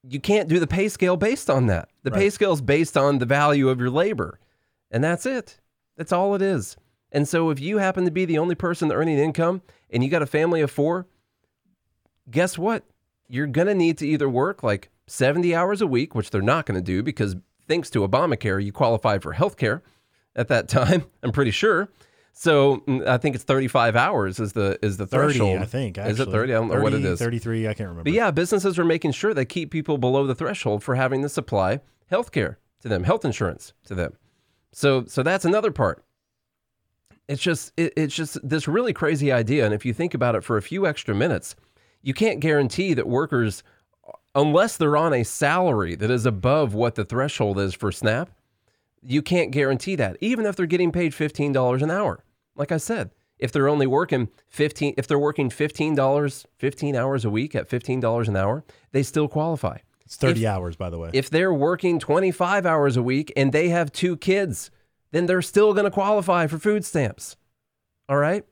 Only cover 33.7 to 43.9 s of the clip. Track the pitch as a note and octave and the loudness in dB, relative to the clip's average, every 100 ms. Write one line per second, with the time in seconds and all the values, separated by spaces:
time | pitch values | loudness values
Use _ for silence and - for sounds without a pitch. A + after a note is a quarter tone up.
33.7 | _ _ F#2+ E2 - _ _ _ _ _ | _ _ -6 -6 -8 _ _ _ _ _
34.7 | - C#3+ C3+ A#2 - C#3 F#3+ E3+ G#3 G#3 | 0 2 2 0 -2 0 0 2 0 0
35.7 | D3 G2+ - _ _ _ _ _ _ _ | 0 -2 -2 _ _ _ _ _ _ _
36.7 | _ _ _ _ _ - C#3 F3+ D#3+ - | _ _ _ _ _ -10 -4 -2 -2 -6
37.7 | - E3 - D3+ - D#3+ - C3+ D3+ C#3+ | -4 -2 0 -2 -4 -6 -8 -4 -2 0
38.7 | F3+ B3 - D#3 D#3 C#3+ B2 A2+ D3 G#2+ | 0 0 -2 0 0 2 2 2 2 2
39.7 | G#2 B2 A2+ E3+ C3+ A#2+ A2 - A2 - | 0 -2 -4 -4 0 0 0 0 -2 -2
40.7 | F#3 F#3+ D3 - G2+ D#3+ G2 - - _ | -2 -2 -2 -4 0 0 -2 -6 -20 _
41.7 | _ _ _ C3 C3 A3 D3+ D#3+ D3 C3 | _ _ _ -6 0 0 2 2 2 2
42.7 | - F#3+ C3 - A#2+ D3+ B2+ A2 - _ | 0 0 0 0 0 0 0 0 -4 _
43.7 | _ _ | _ _